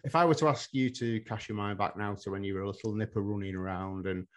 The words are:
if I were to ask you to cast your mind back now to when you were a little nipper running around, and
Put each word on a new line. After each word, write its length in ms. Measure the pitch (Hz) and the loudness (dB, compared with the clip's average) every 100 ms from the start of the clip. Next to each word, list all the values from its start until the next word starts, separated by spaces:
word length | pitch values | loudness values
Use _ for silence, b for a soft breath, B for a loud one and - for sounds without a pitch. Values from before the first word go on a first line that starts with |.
if 100 | 139 | 2
I 100 | 165 | 6
were 100 | 170 151 | 6 8
to 120 | 156 | 4
ask 200 | 143 - | 2 -2
you 180 | 135 127 | 0 0
to 300 | 127 117 113 | 0 0 -2
cast 260 | 110 110 - | -2 -8 -4
your 80 | 104 | -2
mind 220 | 101 101 | -2 0
back 180 | 104 95 | 0 0
now 180 | 104 | -4
to 160 | 98 101 | -4 -4
when 140 | 98 | -4
you 100 | 98 | -2
were 60 | 95 | -2
a 60 | 98 | -4
little 260 | 95 110 | -4 -4
nipper 280 | 107 104 107 | -2 -2 -2
running 320 | 101 104 98 | -2 -2 -4
around, 520 | 95 92 92 95 95 95 | -4 -4 -4 -4 -4 -4
and 200 | 92 92 | -4 -6